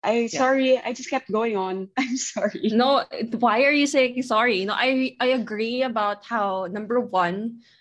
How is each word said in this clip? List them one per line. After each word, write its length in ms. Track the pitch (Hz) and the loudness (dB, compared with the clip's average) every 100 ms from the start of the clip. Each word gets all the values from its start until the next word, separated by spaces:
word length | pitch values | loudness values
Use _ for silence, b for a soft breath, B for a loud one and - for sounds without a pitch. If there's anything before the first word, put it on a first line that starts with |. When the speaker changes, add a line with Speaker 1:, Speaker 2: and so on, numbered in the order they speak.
Speaker 1:
I, 260 | - 233 233 | 0 0 0
Speaker 2:
Yeah. 120 | - | 0
Speaker 1:
sorry, 400 | 262 269 262 254 | 2 4 4 2
I 120 | 226 | 0
just 200 | 247 262 | -8 -6
kept 200 | 269 - | -6 -2
going 240 | 208 226 202 | -2 0 -2
on. 340 | 185 190 190 | -2 -4 -6
<laughs> 40 | - | -4
I'm 200 | 262 254 | -2 -4
sorry. 560 | - - 202 - 220 | -6 -4 -4 -2 0
Speaker 2:
No, 320 | 220 262 277 - - 233 226 | 2 4 2 0 -8 -6 0
why 260 | 233 226 | 2 4
are 80 | 277 | 4
you 140 | 294 285 | 4 2
saying 340 | 294 254 254 | 2 2 0
sorry? 340 | 247 220 240 190 | 0 2 2 0
You 60 | 190 | -2
know, 100 | - | 0
I, 400 | 254 262 262 - | 0 2 -2 0
I 60 | 247 | 0
agree 560 | 262 214 214 226 247 | 0 -2 -4 -2 -2
about 420 | 262 226 208 208 - | -2 0 -2 -4 -4
how, 400 | 233 202 190 180 | -2 -2 -2 -4
number 340 | 208 214 240 | -8 -2 -2
one, 640 | 247 185 175 190 233 - B B | 0 0 0 -2 -6 -10 B B